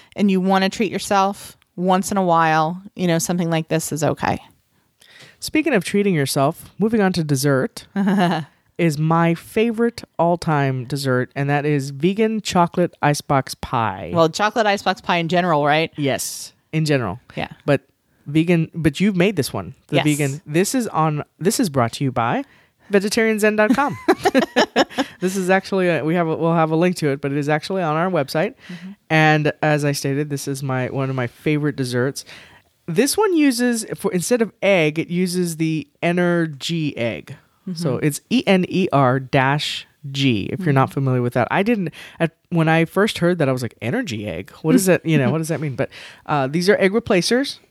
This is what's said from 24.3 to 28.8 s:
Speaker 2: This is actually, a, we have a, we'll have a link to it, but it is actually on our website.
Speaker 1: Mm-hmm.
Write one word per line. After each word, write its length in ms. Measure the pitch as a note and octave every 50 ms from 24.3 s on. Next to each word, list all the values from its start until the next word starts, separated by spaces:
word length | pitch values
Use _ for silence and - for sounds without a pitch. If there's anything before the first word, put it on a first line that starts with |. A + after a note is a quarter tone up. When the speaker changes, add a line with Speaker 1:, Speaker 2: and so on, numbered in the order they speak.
| - C4+ - - - - G#4+ - - A#3+ D4 - - - C4+ - - -
Speaker 2:
This 160 | F3+ F#3 F#3 G3+
is 120 | F#3 F3
actually, 380 | F#3+ F#3+ - - G3+ F#3+ F3+ F3
a, 160 | E3 C#3 A#2+
we 100 | D#3 E3
have 120 | F3+ E3+ D#3+
a, 80 | D#3+
we'll 180 | G#2+ D#3 E3 E3
have 180 | E3+ D#3+ D#3
a 40 | D#3+
link 220 | D#3+ F3 F3+ F3+ -
to 100 | - C#3+
it, 120 | C3+ C#3+
but 100 | - C#3
it 60 | C#3 D3
is 100 | C#3+ C#3+
actually 320 | D3+ D3+ - - G3 F#3+
on 140 | F3+ D#3 D3+
our 140 | D#3+ E3+ F#3+
website. 440 | F#3 D#3+ C3+ - - D#3 E3+ A3+ C4+ - - -
Speaker 1:
Mm-hmm. 240 | F3+ E3+